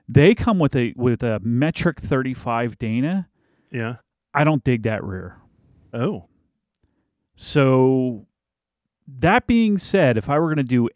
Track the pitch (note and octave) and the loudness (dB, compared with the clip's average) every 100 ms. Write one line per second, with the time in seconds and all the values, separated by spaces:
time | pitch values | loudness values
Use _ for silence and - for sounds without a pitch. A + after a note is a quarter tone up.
0 | - C#3 D#3+ A#3 - G3 C#3+ C3+ A#2+ - | 0 6 6 6 2 0 0 0 -2 -2
1 | B2 A#2 A#2+ G#2 G#2 A#2+ D3+ - F3 - | -2 0 -2 -4 -2 -2 -2 0 -2 -4
2 | - C3+ C3 B2 B2 A#2 A#2+ G#2 A2+ A#2 | -2 -2 -2 -6 -4 -2 -4 -6 -4 -2
3 | D3 F#3+ F3 _ _ _ _ B2+ A2+ A#2+ | -2 -2 -6 _ _ _ _ -8 -8 -10
4 | _ _ _ C#3+ D3+ D3 C3 A#2+ A2 G#2+ | _ _ _ 0 2 2 0 0 -2 -4
5 | - F#2+ F2+ - _ _ _ _ _ A#2 | -6 -10 -12 -18 _ _ _ _ _ -6
6 | D3+ D3+ - _ _ _ _ _ _ _ | -6 -6 -12 _ _ _ _ _ _ _
7 | _ _ _ _ - D3+ C3+ C3 C3 C3 | _ _ _ _ -4 0 4 4 4 2
8 | B2+ A2 - _ _ _ _ _ _ _ | -2 -6 -14 _ _ _ _ _ _ _
9 | - C3 D#3+ A#3 - A#3 A3 G3 - G3 | -20 -2 2 2 2 2 2 0 0 2
10 | C#3+ A2 C#3 D3 E3 D3+ B2+ B2 A#2 | 2 2 0 0 0 0 0 0 0